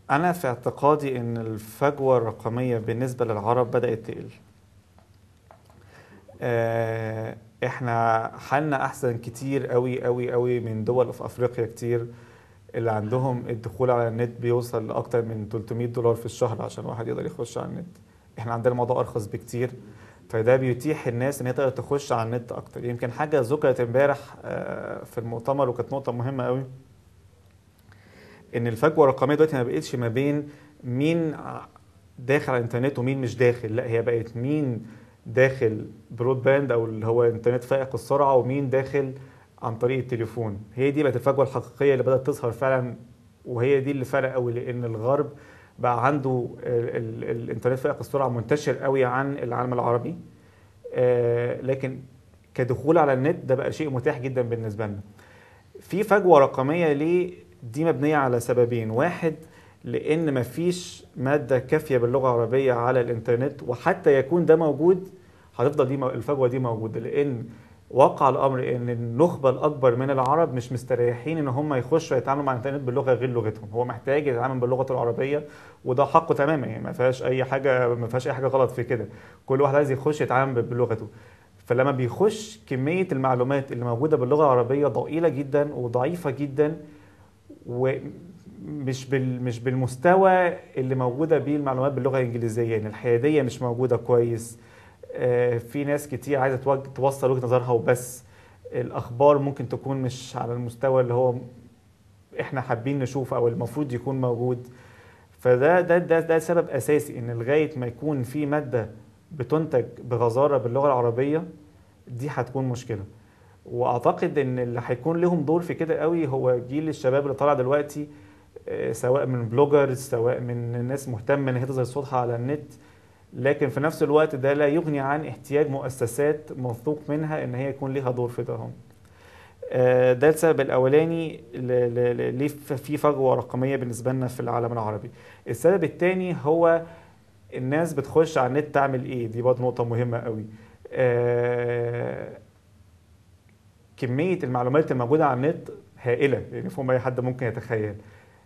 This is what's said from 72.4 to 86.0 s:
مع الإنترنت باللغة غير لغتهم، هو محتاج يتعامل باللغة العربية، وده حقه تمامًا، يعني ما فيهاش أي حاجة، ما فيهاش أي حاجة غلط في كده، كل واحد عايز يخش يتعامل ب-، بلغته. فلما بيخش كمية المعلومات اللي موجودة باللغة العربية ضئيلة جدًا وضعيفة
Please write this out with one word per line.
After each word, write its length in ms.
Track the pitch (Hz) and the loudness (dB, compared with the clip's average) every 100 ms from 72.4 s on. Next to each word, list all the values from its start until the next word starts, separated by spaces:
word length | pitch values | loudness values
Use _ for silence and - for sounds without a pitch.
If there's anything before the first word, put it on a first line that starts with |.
| 139 | 0
مع 60 | |
الإنترنت 300 | 123 131 139 | -2 -2 -4
باللغة 320 | 127 123 135 | -4 -2 2
غير 160 | 123 127 | 2 0
لغتهم، 400 | 120 107 104 101 | -2 -2 -4 -6
هو 120 | 110 123 | -4 -4
محتاج 420 | 113 - 143 143 | -4 -2 0 0
يتعامل 320 | 120 123 131 | 0 -2 -2
باللغة 260 | 123 127 131 | 0 0 -2
العربية، 540 | 127 120 113 135 147 147 - - - - | -2 -2 -2 -2 -2 -6 -14 -20 -10 -2
وده 200 | 127 139 | 2 4
حقه 300 | 160 160 143 | 4 4 2
تمامًا، 320 | 143 156 - | 2 0 -2
يعني 160 | 117 | -6
ما 80 | 123 | -8
فيهاش 320 | - 127 127 | 0 0 0
أي 200 | 127 131 | 0 0
حاجة، 520 | 131 135 139 127 123 120 | 0 0 2 2 2 0
ما 120 | 117 | -2
فيهاش 200 | 127 143 | -4 -4
أي 60 | |
حاجة 140 | 127 131 | -2 0
غلط 240 | 131 123 | 4 2
في 120 | 127 | 0
كده، 240 | 117 123 104 - - - - | -2 -2 -4 -12 -20 -12 -2
كل 160 | 135 | 2
واحد 140 | 143 143 | 4 4
عايز 160 | 147 | 2
يخش 300 | 131 151 151 | 0 0 0
يتعامل 400 | 135 123 135 120 | 0 2 2 0
ب-، 80 | 117 | -2
بلغته. 380 | 123 120 110 104 - - - _ - - | 0 0 -2 -6 -16 -20 -20 _ -10 -2
فلما 260 | 123 131 | 2 2
بيخش 680 | 131 123 - 208 214 - - - | 2 -2 2 2 2 -8 -14 -8
كمية 400 | 131 135 180 185 | -4 0 0 0
المعلومات 600 | 135 131 123 127 139 139 | 0 2 2 2 0 -2
اللي 140 | 120 120 | -4 -2
موجودة 320 | 117 151 151 | 0 2 2
باللغة 260 | 120 147 | 4 4
العربية 440 | 151 123 117 143 143 | 6 6 4 2 2
ضئيلة 420 | 123 - 151 170 | 0 -2 0 0
جدًا 440 | 131 139 143 147 | 0 -2 0 0
وضعيفة 560 | 131 123 123 | -2 -2 0